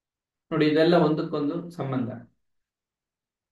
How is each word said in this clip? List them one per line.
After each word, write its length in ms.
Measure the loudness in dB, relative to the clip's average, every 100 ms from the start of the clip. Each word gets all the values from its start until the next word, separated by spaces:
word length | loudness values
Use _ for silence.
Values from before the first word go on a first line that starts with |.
| _ _ _ _ -4
ನೋಡಿ, 160 | 0 2
ಇದೆಲ್ಲ 260 | 4 4
ಒಂದಕ್ಕೊಂದು 760 | 4 4 0 -4 -4 -4 -6 -8
ಸಂಬಂಧ. 400 | -8 -4 -4 -4 -8 -16 _ _ _ _ _ _ _ _ _ _ _ _